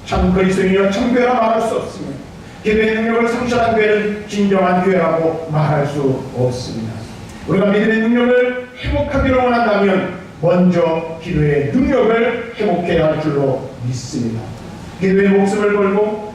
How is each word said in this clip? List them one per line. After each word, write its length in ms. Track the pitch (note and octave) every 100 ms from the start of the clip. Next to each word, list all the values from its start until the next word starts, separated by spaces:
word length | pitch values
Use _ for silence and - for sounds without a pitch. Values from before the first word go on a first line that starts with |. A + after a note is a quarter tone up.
| -
참 260 | - F#3
그리스도인이여 580 | F#3 F#3 F#3 F#3 F#3+ G3
참 220 | A#3+ A#3+
교회라 220 | B3 B3
말할 260 | A#3 A3 A3+
수 160 | - -
없으며 300 | - - C#3+ C#3 - - - -
기도의 320 | G#3+ A3 G#3+
능력을 340 | A3 A3+ A#3 A#3
상실한 460 | B3 A#3+ A#3+ A3+
교회는 500 | A3+ G#3+ G#3 G#3 G#3 -
진정한 560 | G#3 G3+ F#3+ F3+ F3+
교회라고 640 | F#3+ F3+ E3 E3 E3 D#3 -
말할 340 | D3+ D3 D3+ C#3
수 360 | D3+ C3+ B2+ -
없습니다. 600 | A#2+ B2+ - - A2 A2+ A2+ - - - - -
우리가 200 | F#3+ G3+
믿음의 320 | G#3 A3 A3
능력을 720 | A3 A#3+ A#3+ B3 - - - -
회복하기를 540 | - C#4+ C#4+ C#4 C4+ B3+
원한다면 760 | B3 A#3 A#3 G3 G3 F#3 F3+ - - -
먼저 800 | D#3+ F3+ F3+ F3 E3 D#3+ E3 E3
기도의 500 | F3 D3+ D3 D3 C3+
능력을 840 | B3+ - C4 G#3+ A3+ A#3+ - - -
회복해야 500 | G3+ F3 F3+ E3 D#3
할 140 | D3
줄로 500 | D3+ C#3 C#3 - - - A#2+
믿습니다. 540 | - - B2 A#2 A2+ - - - - - -
기도의 280 | F#3+ F#3+ G3
목숨을 460 | G3 G3 G3+ G#3
걸고 600 | G3+ G3 G3+ G#3+ G#3+ -